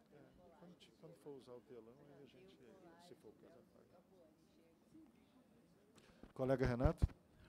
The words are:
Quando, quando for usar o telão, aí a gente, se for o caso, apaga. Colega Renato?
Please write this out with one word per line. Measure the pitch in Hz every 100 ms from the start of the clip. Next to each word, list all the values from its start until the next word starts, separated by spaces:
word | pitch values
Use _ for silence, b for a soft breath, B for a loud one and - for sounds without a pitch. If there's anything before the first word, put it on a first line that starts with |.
| - 143 135 - 180 -
Quando, | 175 170 - -
quando | 160 160
for | 151 139
usar | 113
o | 123
telão, | 107 123 110 131 143 143
aí |
a | 131
gente, | 120 - - 123 101 170 170 139
se | 123
for | 110
o | 101
caso, | - 123 98
apaga. | 120 120 - - - - - 160 - 165 - - 311 311 - - 262 - - - - - - B B B -
Colega | 131 135 127
Renato? | 120 139 - - - - B